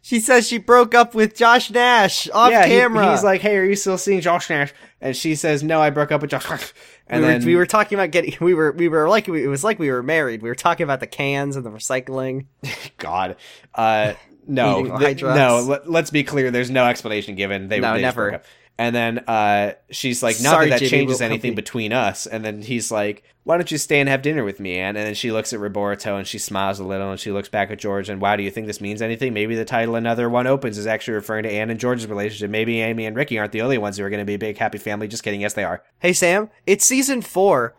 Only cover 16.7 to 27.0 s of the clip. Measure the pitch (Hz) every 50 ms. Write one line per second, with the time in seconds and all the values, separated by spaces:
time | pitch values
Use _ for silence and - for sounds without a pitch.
16.7 | 131 131 127 123 123 - - 117 107 104 101 107 101 92 101 98 101 98 95 95
17.7 | 110 104 123 117 113 113 127 127 113 113 107 101 101 - - _ _ _ _ _
18.7 | _ - 117 120 117 120 117 117 113 120 117 - 117 110 104 104 104 101 101 104
19.7 | - - _ _ - - - 131 123 - - 117 113 113 120 143 160 160 156 151
20.7 | 135 120 135 127 135 143 127 127 131 - 123 113 113 113 110 120 110 101 101 -
21.7 | - 123 110 104 113 131 120 101 95 - - - 110 110 110 107 104 104 107 120
22.7 | 131 117 104 - 113 107 104 104 104 - _ _ _ _ _ - 160 175 175 -
23.7 | 156 143 - - 151 143 139 139 135 135 135 147 156 151 117 101 98 - 101 95
24.7 | 90 90 92 98 104 104 107 107 104 104 - 120 110 110 110 - 127 107 101 101
25.7 | 98 104 101 101 101 101 - 107 101 98 95 - - 104 - - 104 95 98 98
26.7 | 98 98 95 92 98 95